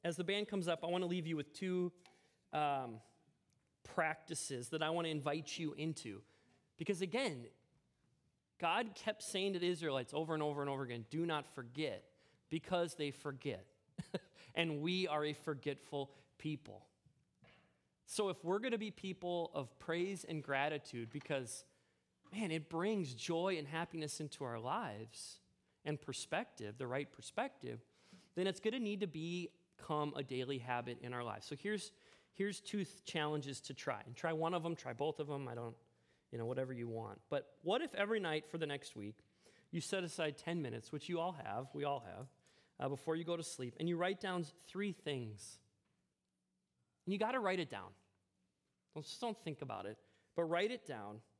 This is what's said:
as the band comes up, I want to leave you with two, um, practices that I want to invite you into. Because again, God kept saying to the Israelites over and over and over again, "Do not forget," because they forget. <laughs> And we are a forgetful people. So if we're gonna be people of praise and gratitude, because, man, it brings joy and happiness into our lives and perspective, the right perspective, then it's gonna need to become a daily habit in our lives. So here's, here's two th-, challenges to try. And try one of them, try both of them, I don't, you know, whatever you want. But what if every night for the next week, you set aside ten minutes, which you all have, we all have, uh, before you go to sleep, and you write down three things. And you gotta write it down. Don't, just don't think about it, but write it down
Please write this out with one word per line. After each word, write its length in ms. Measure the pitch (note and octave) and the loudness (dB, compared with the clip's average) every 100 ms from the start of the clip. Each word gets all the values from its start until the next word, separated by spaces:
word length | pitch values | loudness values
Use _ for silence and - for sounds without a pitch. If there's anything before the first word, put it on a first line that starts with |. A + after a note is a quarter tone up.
as 120 | E3+ D#3 | 0 0
the 80 | |
band 240 | F3 G3+ G#3 | 2 2 2
comes 200 | G3+ E3+ | 2 2
up, 160 | E3 | 2
I 40 | E3 | 2
want 160 | F3+ | 2
to 40 | F3+ | 4
leave 200 | F3+ D#3+ | 2 2
you 80 | D#3+ | 0
with 180 | D3 | -2
two, 380 | - F#3+ F3+ F3+ - - - _ _ _ | -2 0 2 2 -2 -20 -20 _ _ _
um, 420 | D3+ D3 C#3 B2 A2 - _ _ _ _ _ _ _ | 2 4 2 0 -8 -14 _ _ _ _ _ _ _
practices 880 | - - D#3+ D#3 - D3 - C3 A#2+ | -2 2 2 2 -2 -4 -2 -4 0
that 120 | D#3+ | 2
I 80 | D#3+ | 4
want 160 | E3+ E3 | 4 4
to 60 | |
invite 480 | D3+ C#3+ D3+ D3+ - | 2 4 2 0 0
you 140 | D#3 | 0
into. 480 | - D#3+ D3+ A#2 F#2+ - _ _ _ _ - | 2 0 0 -4 -8 -12 _ _ _ _ -6
Because 240 | E3 F3+ | 0 2
again, 440 | F#3 A3+ C4 C3+ A#2 - _ _ _ _ _ _ _ _ _ _ | 2 2 2 0 -8 -16 _ _ _ _ _ _ _ _ _ _
God 380 | E3+ G3 A3+ F#3+ | 4 4 2 -2
kept 260 | - G#3+ | -2 -2
saying 320 | - G3 G3 | -2 2 4
to 60 | F#3 | 4
the 80 | F3 | 4
Israelites 460 | F3 D#3+ C3+ B2 | 4 4 2 2
over 200 | D3 D#3+ | 0 2
and 80 | D#3 | 4
over 200 | D3+ C#3+ | 4 2
and 80 | C#3+ | 2
over 140 | C3+ | 0
again, 220 | C3 A#2+ G#2+ | 0 -2 -2
"Do 140 | D3+ E3+ | 0 2
not 200 | D3+ C3 | 2 0
forget," 520 | - A#2+ B2+ D3+ F#2+ - _ - _ _ | -10 -8 -2 0 -2 -8 _ -20 _ _
because 460 | D#3+ - F3+ E3+ - | -4 2 2 2 0
they 160 | D3 | -2
forget. 560 | C3+ D3 C3+ C#3+ F#2+ - _ _ - - | -2 -6 -4 -4 -4 -10 _ _ -10 -6
<laughs> 420 | F#3+ - - - - | -6 -6 -20 -4 2
And 260 | E3 D3 | 2 4
we 260 | D#3+ F#3 F3+ | 4 4 4
are 180 | D3+ D3+ | 4 2
a 80 | |
forgetful 760 | D3 - C#3+ D3 C#3 - C#3+ C3+ - - _ | 0 -2 0 -2 -2 -4 -2 -2 -8 -20 _
people. 480 | D#3 D3 - G2+ - _ - _ _ _ - - _ _ _ _ - | -2 -2 -6 -16 -16 _ -20 _ _ _ -20 -20 _ _ _ _ -6
So 240 | - G3+ | 0 2
if 140 | E3+ | 0
we're 160 | E3 G3 | 2 2
gonna 180 | B3+ A3+ | 4 2
be 140 | G#3+ | 0
people 600 | - G3 F3+ F3+ F3 E3 | -4 -4 -2 0 0 0
of 240 | - B2 - | -2 -4 -6
praise 460 | - E3+ F#3 G3 - | 0 2 2 0 -2
and 140 | D#3+ | -4
gratitude, 680 | C#3 C3+ D3 D3+ - A#2+ A2+ | 2 4 4 2 -4 -6 -4
because, 540 | D3 - C#3 B2 - - _ _ _ _ _ - | -6 0 0 0 -8 -12 _ _ _ _ _ -10
man, 200 | G3+ G#3 | -2 0
it 180 | D#3+ D3+ | 0 0
brings 440 | E3 F#3+ G#3+ D3+ | 2 4 4 0
joy 420 | A#2 - E3 F#3 F3 | -2 0 2 4 2
and 100 | C#3+ | 0
happiness 520 | D#3+ E3+ E3 D3+ - | -2 -2 -2 -4 -2
into 240 | D3+ - | -6 -4
our 160 | C3 A#2 | -4 -2
lives 800 | A#2+ F#3+ F#3 G#2 A2+ - - - _ _ _ _ | 0 0 -2 -6 -8 -10 -12 -14 _ _ _ _
and 180 | D3+ D3 | -2 -2
perspective, 720 | - B2+ - E3+ A#3+ - G#2+ A2+ | -4 -6 -2 -2 -2 -8 -8 -4
the 100 | B2+ | -2
right 240 | B2+ C#3+ | 0 -2
perspective, 720 | - - - C4+ - B2 A#2 - _ - - - - | -8 -4 -2 -2 -4 -8 -8 -12 _ -20 -20 -8 0
then 120 | F#3+ | 0
it's 120 | F#3 | 2
gonna 200 | A3 B3+ | 0 2
need 220 | G#3+ G#3 | 0 0
to 60 | G3 | -2
become 1080 | D#3 E3 F3 E3+ _ _ - - D3+ D3 C#3+ | -2 -2 -2 -4 _ _ -18 0 2 2 0
a 80 | |
daily 360 | C3+ B2+ B2+ C3+ | -2 -2 0 -2
habit 400 | A#2+ A#2+ B2 A#2 | 0 0 0 -6
in 120 | B2 | -4
our 100 | B2 | -4
lives. 240 | A#2+ G#2+ - | -4 -6 -8
So 80 | D3 | -4
here's, 340 | G3+ G#3+ - - - - _ | 0 -2 -2 -14 -20 -20 _
here's 280 | - G3+ G3 | -2 -2 -2
two 240 | - G#3 F#3+ | -4 -2 -2
th-, 180 | - - | -6 -4
challenges 540 | E3+ D3+ D3+ C#3 C3 | 0 2 0 -2 -8
to 120 | - | -8
try. 280 | C#3 - G#2+ A#2 | -4 -2 -2 -6
And 100 | A#2+ | -2
try 180 | E3+ | 0
one 200 | D#3+ D#3+ | 2 2
of 100 | F3 | 2
them, 120 | E3 E3 | 0 -2
try 180 | B2+ | -4
both 260 | A#2+ D3 D3+ | 0 0 0
of 80 | C#3+ | -2
them, 200 | C#3 C3 | -2 -2
I 80 | A#2 | -4
don't, 200 | A#2 A#2 _ _ _ _ _ | -6 -8 _ _ _ _ _
you 60 | A#2 | -4
know, 80 | A#2 | 0
whatever 280 | B2+ C3 | 0 -2
you 140 | B2 A#2 | -2 -4
want. 320 | A2+ G#2+ G2+ _ | -4 -6 -10 _
But 180 | C#3+ - - | -2 -2 -6
what 180 | D#3+ A#3 | 0 2
if 120 | E4 - | 2 0
every 240 | G3+ A3+ | 2 2
night 260 | F3+ D#3 D#3 | 2 0 -2
for 80 | E3+ | -4
the 100 | D#3 | -2
next 280 | C#3 - G#2+ | -4 -6 -8
week, 200 | G#2 - _ _ - - _ | -8 -10 _ _ -20 -20 _
you 100 | E3+ | -4
set 220 | - G3 | 0 -2
aside 340 | F3 - D#3 D3 | -2 0 -2 0
ten 240 | - E3+ | -2 0
minutes, 300 | C3+ A#2 - | 0 -4 -6
which 180 | D3+ - | -8 -2
you 100 | E3+ | 0
all 160 | F3 D#3 | 0 -2
have, 240 | G#2+ G#2+ C3 | -4 -4 -4
we 120 | D3 C#3+ | -2 0
all 200 | C#3 G#2+ | 0 -4
have, 220 | F2+ C3 _ _ - _ - | -10 -10 _ _ -20 _ -2
uh, 100 | C3+ | -2
before 260 | C3+ - D#3+ | 0 0 0
you 80 | |
go 120 | E3+ E3+ | 2 0
to 80 | |
sleep, 320 | D#3 - B2 - | -2 -4 -6 0
and 100 | E3 | 0
you 80 | E3+ | 4
write 220 | F3 G3 | 2 2
down 260 | F#3+ F3+ D#3 - - | 0 0 -2 -8 -10
three 240 | F#3+ G#3 | -2 -2
things. 680 | E3 - C3+ A2+ G#2 - - _ _ _ _ _ _ _ _ _ _ _ _ _ _ - | -2 -2 -2 -2 -8 -14 -16 _ _ _ _ _ _ _ _ _ _ _ _ _ _ -2
And 80 | |
you 60 | G3 | 2
gotta 200 | G#3+ C4 | 2 4
write 200 | G3+ F#3 | 4 2
it 100 | D#3+ | 0
down. 200 | G2+ F#2 - _ _ _ _ _ _ _ _ _ D#3 | -4 -8 -14 _ _ _ _ _ _ _ _ _ -10
Don't, 100 | D3 | -8
just 160 | - | -4
don't 160 | A#3+ G#3+ | -2 -2
think 180 | E3 C#3+ | -4 -6
about 240 | C3+ G#2 G2 | -4 -4 -4
it, 120 | A2 _ _ _ - | -8 _ _ _ 0
but 100 | E3 | 4
write 260 | E3+ G#3 | 4 4
it 140 | B3 - | 0 -4
down 340 | A#2+ G2+ A2 - | -6 -6 -10 -14